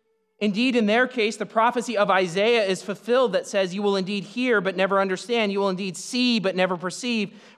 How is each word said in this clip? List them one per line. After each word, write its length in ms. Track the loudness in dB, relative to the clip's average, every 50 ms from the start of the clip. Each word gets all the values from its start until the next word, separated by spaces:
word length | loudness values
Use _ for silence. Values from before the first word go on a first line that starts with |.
| _ _ _ _ _ _ _ -4
Indeed, 340 | -2 -2 0 2 0 2 2
in 120 | 2 2
their 200 | 4 4 2 2
case, 300 | 0 0 -2 -2 -2 -2
the 100 | -4 -8
prophecy 500 | -2 0 2 2 2 2 0 -4 -2 0
of 140 | 0 2 4
Isaiah 540 | 4 2 2 0 0 0 2 2 4 2 2
is 180 | 0 -2 -2
fulfilled 500 | -4 -8 -10 -8 -2 0 2 2 2 2
that 140 | 0 -2 -4
says, 280 | 0 0 0 0 0 -2
'You 80 | -2
will 140 | 0 0 0
indeed 280 | 0 -2 -2 -4 -6 -6
hear, 360 | -6 -6 -4 0 2 2 2
but 160 | 0 -2 0
never 240 | 0 0 2 2 2
understand. 520 | 2 0 -2 -4 -4 -4 -2 0 0 0
You 80 | 0 0
will 80 | 0 0
indeed 280 | -2 -2 -4 -6 -6
see, 420 | -8 -12 -6 -2 0 2 2 2 2
but 180 | 0 0 2
never 200 | 2 0 0 0
perceive. 560 | -4 -4 -8 -8 -6 -6 -4 -2 -2 -2 -4 -8 -18 -20 -20 -18